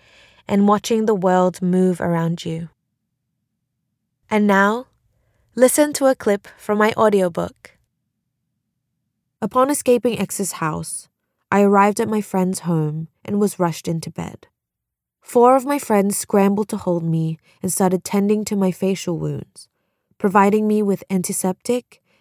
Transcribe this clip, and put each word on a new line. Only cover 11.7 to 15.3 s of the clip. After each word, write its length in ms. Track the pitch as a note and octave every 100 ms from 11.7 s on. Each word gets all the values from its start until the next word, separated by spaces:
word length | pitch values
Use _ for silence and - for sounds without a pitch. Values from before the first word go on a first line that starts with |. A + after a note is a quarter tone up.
| G3+ G3+ G3+
at 100 | A3
my 120 | G#3+
friend's 400 | G3+ F#3+ F#3 F#3+
home 480 | F3 E3 D3+ D3+ D#3+ _
and 160 | - G3+
was 180 | G#3 -
rushed 300 | F3 D#3+ -
into 220 | E3 D#3+
bed. 360 | D#3+ E3 - _ _ _ _ _ _ _ _
Four 360 | -